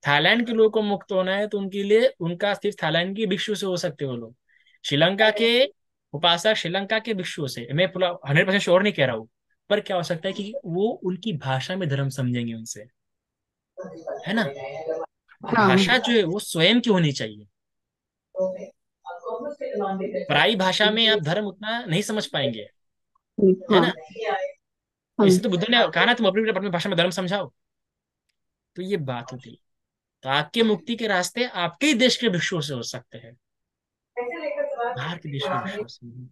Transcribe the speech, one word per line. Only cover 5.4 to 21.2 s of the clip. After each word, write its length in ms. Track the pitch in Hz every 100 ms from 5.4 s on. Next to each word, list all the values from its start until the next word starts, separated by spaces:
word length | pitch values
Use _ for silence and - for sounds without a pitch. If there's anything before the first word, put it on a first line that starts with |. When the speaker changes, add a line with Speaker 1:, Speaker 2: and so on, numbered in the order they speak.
| 226 240 269 - _ _ _
Speaker 1:
उपासक 400 | 147 170 170 214
श्रीलंका 460 | 214 165 185 196 220
के 140 | 220
भिक्षुओं 340 | 208 170 - 143
से। 200 | - 117
मैं 180 | 143 185
पूरा 260 | 185 185 175 135
hundred 180 | 147 185
percent 180 | 196
sure 200 | 196 180
नहीं 100 | 202
कह 120 | 185 131
रहा 100 | 113
हूँ, 140 | 113 _ _ _ _
पर 100 | 208
क्या 180 | 208 190
हो 60 |
सकता 240 | 170 170 196
है 60 |
कि 200 | 190 202 220 185
वो 180 | 170
उनकी 500 | 208 - 185 180 226
भाषा 420 | 160 135 131 131 190
में 140 | 175
धर्म 200 | 139 139
समझेंगे 440 | 127 127 120 117
उनसे, 280 | 117 113 - 110 _ _ _ _ _ _ _ _ - 185 165 - - 170
है 60 |
ना? 80 | 220
Speaker 2:
हाँ। 1300 | 180 139 135 143 160 - - _ _ _ - 233 208
Speaker 1:
भाषा 300 | 196 190 254
जो 160 | 247
है 100 | 233
वो 160 | 180 190
स्वयं 420 | - 170 165 233
की 80 | 240
होनी 220 | 190 160
चाहिए। 360 | 135 110 107 104 _ _ _ _ _ _ _ _ - 185 185 190 _ _ _ - - - 220 - 294 277 208 196 190 190 185 180
पराई 260 | 147 170 220
भाषा 360 | 185 180 214
में 160 | 220 226
आप 120 | 214